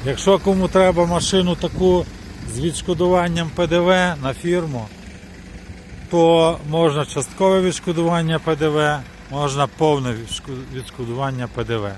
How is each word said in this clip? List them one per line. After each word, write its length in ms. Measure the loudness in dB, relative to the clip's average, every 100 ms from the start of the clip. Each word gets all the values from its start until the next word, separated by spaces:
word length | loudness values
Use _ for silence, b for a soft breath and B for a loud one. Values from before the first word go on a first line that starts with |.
Якщо 340 | -2 0 4 4
кому 300 | 4 2 4
треба 380 | 4 4 4 2
машину 500 | 2 2 2 2 0
таку 500 | -4 2 4 4 0 -10 -16 -14 -10
з 60 | -4
відшкодуванням 880 | -4 -4 -4 0 2 4 2 -2 -4
П 120 | -2 0
Д 120 | 2
В 380 | 4 4 2 0
на 120 | -4
фірму, 520 | -4 -2 -2 -2 -6 -8 -14 -18 -18 -18 -20 -18 -18 -16 -18 -16 -18 -2
то 480 | 4 6 6 4 0 -4
можна 360 | 2 2 2 -4
часткове 540 | -6 -6 0 2 4
відшкодування 800 | 2 -2 -4 0 0 0 0 -2
П 180 | 0 0
Д 120 | 2
В, 320 | 2 2 0 -6 -18 -10
можна 360 | -4 -2 0 -2
повне 460 | 2 2 2 0
відшку-, 400 | -6 -8 -10 -10 -12 -10
відшкодування 760 | -12 -12 -10 -8 -4 -4 -4 -6
П 100 | -6
Д 120 | -4 -2
В. 160 | -4